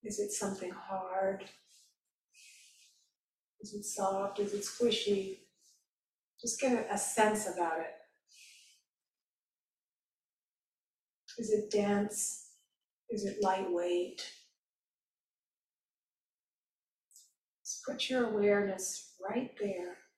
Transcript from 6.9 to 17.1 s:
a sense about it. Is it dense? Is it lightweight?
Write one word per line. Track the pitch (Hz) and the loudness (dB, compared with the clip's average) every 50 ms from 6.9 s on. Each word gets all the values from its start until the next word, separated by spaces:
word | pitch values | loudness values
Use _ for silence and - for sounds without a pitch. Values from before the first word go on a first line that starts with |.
| 208 | -2
a | |
sense | 202 - - - - 214 214 214 208 - 185 175 | -2 -2 0 4 6 6 6 6 2 0 -2 -2
about | 170 170 165 156 - | 0 0 0 0 -2
it. | - - - - - _ _ _ _ _ - - - - - - - - - _ _ _ _ _ _ _ _ _ _ _ _ _ _ _ _ _ _ _ _ _ _ _ _ _ _ _ _ _ _ _ _ _ _ _ _ _ _ _ _ _ _ _ _ _ _ _ _ _ _ - - - | -4 -6 -10 -14 -20 _ _ _ _ _ -20 -20 -20 -20 -20 -20 -20 -20 -20 _ _ _ _ _ _ _ _ _ _ _ _ _ _ _ _ _ _ _ _ _ _ _ _ _ _ _ _ _ _ _ _ _ _ _ _ _ _ _ _ _ _ _ _ _ _ _ _ _ _ -18 -8 -6
Is | 226 214 | 0 2
it | 214 208 208 - - | 2 2 2 2 0
dense? | 208 202 202 202 202 208 208 - - - - - - - - - _ _ _ _ _ _ _ _ _ _ _ | 0 2 4 4 2 2 0 -2 -4 -4 -4 -6 -8 -14 -18 -20 _ _ _ _ _ _ _ _ _ _ _
Is | 233 202 202 | -6 -2 -2
it | 190 - 208 208 | -4 -2 2 2
lightweight? | 190 185 190 190 180 175 170 175 175 175 175 175 - - - - - - - - _ _ _ _ _ _ _ _ _ _ _ _ _ _ _ _ _ _ _ _ _ _ _ _ _ _ _ _ _ _ _ _ _ _ _ _ _ _ _ _ _ _ _ _ _ _ _ _ _ _ _ _ _ | 2 2 2 0 0 0 0 2 2 2 2 0 0 -4 -10 -10 -12 -12 -16 -20 _ _ _ _ _ _ _ _ _ _ _ _ _ _ _ _ _ _ _ _ _ _ _ _ _ _ _ _ _ _ _ _ _ _ _ _ _ _ _ _ _ _ _ _ _ _ _ _ _ _ _ _ _